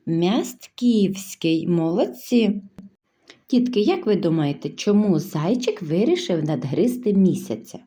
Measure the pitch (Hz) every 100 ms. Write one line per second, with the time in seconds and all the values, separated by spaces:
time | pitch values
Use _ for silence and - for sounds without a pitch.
0 | - 165 175 240 - - - - 240 220
1 | 190 196 - - 160 165 165 170 165 180
2 | - - - 240 208 208 - - - _
3 | _ _ - - - 247 247 202 214 370
4 | 220 196 165 160 147 143 143 - - 208
5 | 208 165 - 156 160 247 - 427 156 165
6 | 240 349 - 170 151 143 135 147 233 247
7 | 208 196 185 151 - 113 - -